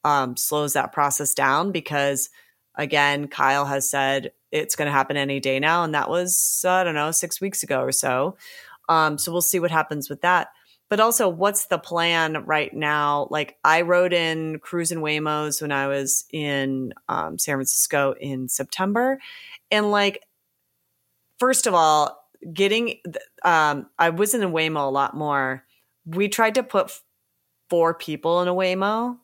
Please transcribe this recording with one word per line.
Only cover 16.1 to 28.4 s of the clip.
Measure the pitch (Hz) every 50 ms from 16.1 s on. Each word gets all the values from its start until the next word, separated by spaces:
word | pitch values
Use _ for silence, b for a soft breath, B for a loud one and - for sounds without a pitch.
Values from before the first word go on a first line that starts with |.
| - - - _
in, | - 156 151 147 143 139 135 135 135 131 131 123 - - _ -
um, | - - 78 - - -
San | - - 143
Francisco | 135 135 - - - - - - 143 143 139 131 -
in | 147 143 135 131 131 123
September. | - - 135 - - - 190 196 202 233 247 262 269 269 B B B B B B B B B _
And, | - 208 208 208
like, | 208 202 202 202 196 - _ _ _ _ _ _ _ _ _ _ _ _ _ _ _ _ _ _ _ _ _ _ _ _
first | 247 254 262 247 -
of | 233 185
all, | 170 160 156 151 151 147 131 - - _ _ _ _ - 170 160
getting, | 156 196 196 208 226 240 233 - _ _
th-, | 175 160 - - _ _ - -
um, | 180 170 160 156 151 143 143 - - _ -
I | 170 165
was | 165 170 208 208 -
in | 240 208
a | 185
Waymo | 165 160 160 160 160 151 143 139
a |
lot | 135 139 139 - -
more. | 147 151 147 143 139 135 131 131 131 _ _ _ _ _ _ _ _ _
We | 165 160 180 202 208
tried | 208 - 226 220 214
to | 262 240
put | 254 - 202 -
f-, | - - - _ _ _ _ _ _ _ _ _ _ _ _ _ _
four | - 170 165 165 165
people | 165 - - 151 151 - 165 170 175